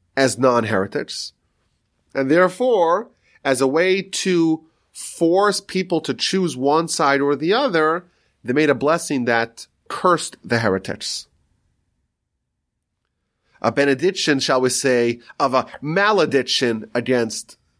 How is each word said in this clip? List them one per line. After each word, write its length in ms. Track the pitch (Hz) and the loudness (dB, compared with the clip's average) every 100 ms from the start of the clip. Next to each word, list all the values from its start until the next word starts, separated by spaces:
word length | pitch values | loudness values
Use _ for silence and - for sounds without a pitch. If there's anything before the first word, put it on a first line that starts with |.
| _ - | _ 0
as 220 | 135 120 | 0 2
non-heretics, 960 | 131 120 110 101 101 147 - - - _ _ _ _ _ _ _ _ | 2 2 0 -2 -2 -6 -8 -12 -14 _ _ _ _ _ _ _ _
and 160 | 139 135 | -4 2
therefore, 800 | 165 185 180 254 214 165 185 240 _ _ _ | 4 2 2 0 2 2 0 -4 _ _ _
as 160 | 139 131 | -2 0
a 60 | 135 | 2
way 380 | 156 185 190 | 2 2 0
to 600 | 190 - 190 175 165 156 _ _ _ | -4 -6 -2 0 0 -2 _ _ _
force 680 | - - - 165 185 202 190 | -16 -14 -2 2 4 2 0
people 400 | - 185 185 160 | -4 -6 -2 -4
to 120 | 151 | -4
choose 420 | 120 - 190 175 127 | -6 -2 -2 -2 -2
one 320 | 139 156 165 | 2 2 0
side 340 | - 143 139 | 0 2 2
or 140 | 143 139 | 0 -2
the 180 | 160 | 0
other, 520 | 233 277 160 156 170 - _ _ _ | 0 0 0 0 -2 -8 _ _ _
they 100 | 113 | -2
made 160 | 135 151 | 0 2
a 60 | 127 | 2
blessing 500 | 139 165 - 139 123 | 0 -2 -2 -4 0
that 400 | 117 117 - - _ _ | 0 0 -8 -20 _ _
cursed 500 | - 180 170 - - | -2 0 0 -2 -14
the 160 | - 117 | -4 0
heretics. 680 | 110 95 - - - - - _ _ _ _ _ _ _ _ _ _ _ _ _ _ _ _ _ _ _ _ _ _ _ | 0 -2 -4 -10 -10 -10 -14 _ _ _ _ _ _ _ _ _ _ _ _ _ _ _ _ _ _ _ _ _ _ _
A 80 | 113 | -2
benediction, 680 | 135 139 135 180 190 - 135 | 2 2 2 0 -2 0 0
shall 220 | 143 131 | 2 2
we 80 | 127 | 2
say, 520 | 127 135 123 120 120 - - | 0 2 2 2 -2 -10 -4
of 160 | 139 127 | 0 0
a 100 | - - | -2 -8
malediction 1080 | 147 175 202 208 156 135 120 - 123 110 107 | -4 0 2 2 2 0 0 -2 -2 -2 -6
against 640 | 123 117 123 113 - - - _ | -6 -2 -2 -2 -6 -14 -20 _